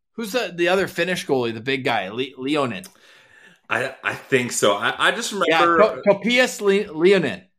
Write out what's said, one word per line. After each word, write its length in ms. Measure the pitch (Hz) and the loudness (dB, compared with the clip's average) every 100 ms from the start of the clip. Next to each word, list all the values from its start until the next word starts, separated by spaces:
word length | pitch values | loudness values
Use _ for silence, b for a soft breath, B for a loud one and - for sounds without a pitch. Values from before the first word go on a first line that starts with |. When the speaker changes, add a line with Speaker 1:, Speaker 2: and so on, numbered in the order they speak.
| _ | _
Speaker 1:
Who's 180 | - 220 | -12 -4
the, 220 | 247 190 170 | -4 -4 -2
the 140 | 170 | 2
other 180 | 190 175 | 2 0
Finnish 380 | - 170 180 - | -2 -2 -2 -2
goalie, 260 | 131 117 | 0 0
the 60 | 113 | -4
big 240 | 127 135 | -4 -2
guy, 240 | 127 113 95 | 0 -2 -2
Le-, 300 | 117 135 131 | -6 -8 -6
Leonin? 480 | 135 151 127 92 95 b b b b b b b - | -4 -2 -2 -4 -14 b b b b b b b -6
Speaker 2:
I, 240 | 113 131 - 104 | -4 -4 -6 -8
I 80 | |
think 400 | - - 127 120 | -8 0 0 0
so. 220 | - 107 101 | 0 2 2
I, 320 | 120 135 165 | -2 0 0
I 20 | |
just 220 | 196 233 202 160 | 0 -6 -2 0
Speaker 1:
Yeah, 180 | 160 170 | 4 4
Speaker 2:
remember 360 | 165 214 - | 4 4 2
Speaker 1:
Ko-, 160 | 202 196 | 0 0
Kopias 420 | 233 247 247 - | 2 2 0 0
Le-, 320 | 202 196 196 | 0 0 -2
Leonin. 500 | 156 185 190 135 92 _ | 2 4 4 2 -6 _